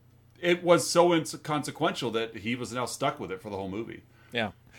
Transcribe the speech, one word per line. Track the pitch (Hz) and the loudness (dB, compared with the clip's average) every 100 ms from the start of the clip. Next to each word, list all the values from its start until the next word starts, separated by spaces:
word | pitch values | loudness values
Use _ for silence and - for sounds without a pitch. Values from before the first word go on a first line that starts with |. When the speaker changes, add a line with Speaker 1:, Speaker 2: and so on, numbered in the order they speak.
| _ _ _ - | _ _ _ -4
Speaker 1:
it | 175 175 | 0 2
was | 175 165 - | 6 4 6
so | 170 175 | 4 6
inconsequential | 165 143 147 - 147 135 - 170 185 123 | 4 0 -6 -4 -4 -4 -2 -2 0 -2
that | 110 113 113 | -2 -4 -6
he | 107 | -4
was | 123 110 | -4 -4
now | 123 120 | -4 -6
stuck | - 139 143 | -2 -2 -2
with | 92 | -6
it | 92 | -8
for | 107 | -8
the | 95 | -8
whole | 95 | -6
movie. | 98 113 - - _ - | -6 -8 -12 -18 _ -8
Speaker 2:
Yeah. | 120 104 - - | -4 -4 -6 -20